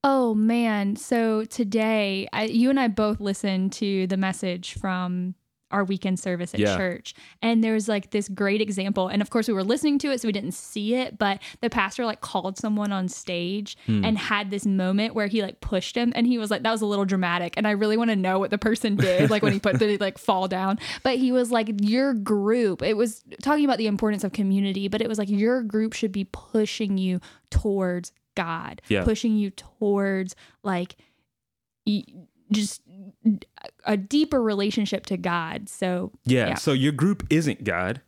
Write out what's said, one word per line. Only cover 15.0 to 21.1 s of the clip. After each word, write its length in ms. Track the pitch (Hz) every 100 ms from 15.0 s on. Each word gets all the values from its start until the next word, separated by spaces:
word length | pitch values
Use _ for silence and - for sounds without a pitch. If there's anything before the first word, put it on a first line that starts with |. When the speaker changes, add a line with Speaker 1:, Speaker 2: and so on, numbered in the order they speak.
| 220
Speaker 1:
where 140 | 220 202
he, 160 | 220
like, 180 | 190 -
pushed 340 | - 190 - 247
him. 160 | 240 -
And 100 | 240
he 140 | 240
was 100 | 208
like, 140 | 214
"That 80 | 220
was 100 | 226
a 60 | 208
little 180 | 202 196
dramatic." 480 | 190 180 175 170 -
And 120 | 214
I 40 |
really 260 | 202 214 220
wanna 180 | 233 202
know 240 | 185 190
what 100 | 190
the 80 | 208
person 380 | 220 233 220 202
did, 340 | 190 180 143
like, 140 | 208
when 100 | 208
he 60 | 196
put 180 | 208 -
the, 200 | 214 202
Speaker 2:
<laughs> 20 |
Speaker 1:
like, 180 | 196 -
fall 300 | - 190 185
down. 320 | 185 190 214 - -
But 160 | 269